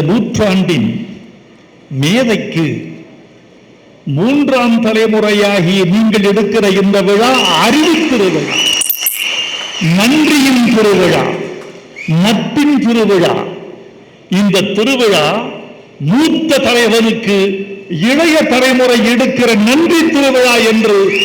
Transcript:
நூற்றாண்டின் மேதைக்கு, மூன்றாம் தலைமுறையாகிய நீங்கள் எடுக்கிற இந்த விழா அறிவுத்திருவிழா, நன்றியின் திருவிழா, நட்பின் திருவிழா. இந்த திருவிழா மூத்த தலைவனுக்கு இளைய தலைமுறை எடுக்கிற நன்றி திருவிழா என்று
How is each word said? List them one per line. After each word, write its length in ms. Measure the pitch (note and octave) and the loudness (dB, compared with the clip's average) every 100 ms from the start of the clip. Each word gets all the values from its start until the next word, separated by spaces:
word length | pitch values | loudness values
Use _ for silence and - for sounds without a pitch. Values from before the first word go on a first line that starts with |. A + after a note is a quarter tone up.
நூற்றாண்டின் 880 | D3 A3+ - - G#3 F#3 F3 D#3 G#2 - - - - - - - - - - C3+ | 0 0 -2 -2 0 0 0 -2 -2 -4 -10 -16 -20 -20 -20 -20 -20 -20 -12 -4
மேதைக்கு, 680 | C#3+ A3+ B3 G3+ - E3 D#3 A2+ - - - - - - - - - - - - - | 0 0 0 -2 -4 -4 -4 -4 -10 -16 -20 -20 -20 -20 -20 -20 -20 -20 -20 -16 -6
மூன்றாம் 680 | C#3 G#3+ C#4+ C#4 C4 A#3+ A3+ | -2 0 0 0 0 2 0
தலைமுறையாகிய 960 | A3 A3 A3 G#3+ G#3 G#3 G3+ G3+ E3+ G3 F3+ | 0 0 0 0 0 0 0 0 0 0 2
நீங்கள் 420 | G3+ A3 G#3+ G3+ | 2 2 2 2
எடுக்கிற 360 | G3 A3 A3+ G#3 F#3+ | 0 0 0 0 2
இந்த 160 | G3 G3+ | 2 2
விழா 300 | F#3+ G3+ A#3+ C4 - D#3+ | 2 2 2 0 0 0
அறிவுத்திருவிழா, 960 | G3 D4 D#4+ D#4+ E4 B3 F#3+ D#3 D3 - - - - - - - - - - - - - E3 F3 | 2 2 2 0 0 0 0 0 -4 -2 -2 -2 -4 -6 -8 -6 -8 -6 -8 -8 -10 -4 -2 0
நன்றியின் 680 | A3+ D#4 D4+ D4+ C4+ B3+ A#3 | 2 2 2 2 2 2 2
திருவிழா, 500 | A3 G#3 F#3 F3+ D#3+ - - - - - - - - - D#3+ | 2 2 2 2 0 -2 -6 -10 -12 -16 -20 -20 -14 -4 0
நட்பின் 540 | G3+ A3+ - - D4 C#4 | 2 0 -2 0 0 2
திருவிழா. 560 | G#3+ A#3 G3+ F#3+ B2 A#2 - - - - - - - - - | 0 0 2 2 0 -2 -8 -12 -16 -20 -20 -20 -20 -18 -4
இந்த 360 | F#3 G3+ F#3 G3+ G3 | 0 2 0 -2 -2
திருவிழா 500 | A#3 C4+ A3+ F3+ D3+ G3+ B3 - - - - - C#3+ | 0 0 2 2 0 -2 -6 -12 -18 -20 -20 -8 -2
மூத்த 540 | A3+ D#4+ D4 D#4+ C#4 | 2 2 0 0 0
தலைவனுக்கு 800 | G#3+ A#3+ A#3 A3+ A3+ G3+ - G3+ G3 F#3+ - - - C#3 | 0 2 2 2 2 0 0 0 0 -2 -8 -14 -10 -4
இளைய 340 | G#3+ C#4+ E4+ D#4 | 0 2 2 2
தலைமுறை 540 | C4+ B3 C4 B3+ B3+ A#3+ G#3+ | 2 2 2 2 2 2 2
எடுக்கிற 440 | A#3+ B3+ B3 B3 G#3+ | 2 0 0 0 2
நன்றி 420 | G#3+ C#4 E4 E4 - | 2 2 2 2 2
திருவிழா 460 | D#4 C#4 B3+ B3 A#3+ A3 | 2 2 2 2 2 2
என்று 300 | A3 A3 G3+ G3 G3 | 2 2 2 2 0